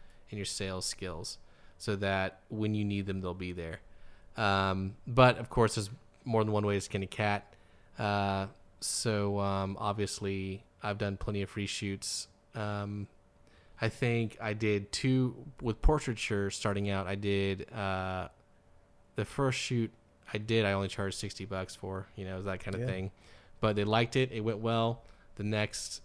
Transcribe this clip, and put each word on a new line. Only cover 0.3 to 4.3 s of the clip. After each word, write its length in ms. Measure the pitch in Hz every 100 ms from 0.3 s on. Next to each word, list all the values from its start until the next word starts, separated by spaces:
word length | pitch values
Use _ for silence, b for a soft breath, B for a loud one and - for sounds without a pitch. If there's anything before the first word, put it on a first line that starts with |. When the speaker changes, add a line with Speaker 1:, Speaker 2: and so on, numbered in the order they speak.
| 107
Speaker 1:
your 80 | 98
sales 400 | - 95 92 -
skills 520 | - 95 80 - - b b b b
so 180 | - 101
that 460 | 98 98 95 - -
when 240 | 110 107 107
you 80 |
need 220 | 104 101 98
them, 160 | 95
they'll 120 | 92
be 200 | 90 90
there. 260 | 87 82 80 - b b b b